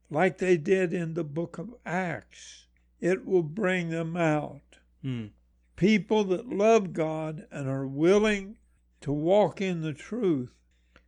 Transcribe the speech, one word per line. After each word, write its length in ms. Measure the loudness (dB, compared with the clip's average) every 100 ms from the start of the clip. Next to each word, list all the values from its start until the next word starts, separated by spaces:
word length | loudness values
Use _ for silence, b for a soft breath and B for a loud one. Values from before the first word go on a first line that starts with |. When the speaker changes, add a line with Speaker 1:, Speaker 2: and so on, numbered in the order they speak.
| -6
Speaker 1:
like 280 | 0 0 2
they 200 | 2 2
did 360 | 4 0 0
in 200 | -2 -4
the 100 | -6
book 340 | -6 -6 -8 -8
of 160 | -14 -12 -6
Acts. 800 | -4 -4 -6 -12 -20 -20 -20 _ _ _ -4
It 260 | -2 -2 0
will 180 | 0
bring 460 | 0 -2 0 0 -2
them 260 | -4 -4 0
out. 640 | 2 2 -2 -12 _ _ _ _
Speaker 2:
Mm. 260 | -6 -6 -8 -14 _ _ _ 0
Speaker 1:
People 480 | 4 4 2 0 0
that 240 | -2 -2
love 440 | 2 4 4 2
God 520 | -2 -2 -2 -6 -8 -12
and 160 | -8 -4
are 180 | -4 -4
willing 720 | 2 4 6 4 0 -6 -16 _ _ _ _
to 100 | -4
walk 480 | -2 4 4 4 0
in 200 | -4 -2
the 120 | -4
truth. 600 | -6 -8 -2 0 0 -2 _ _ b b b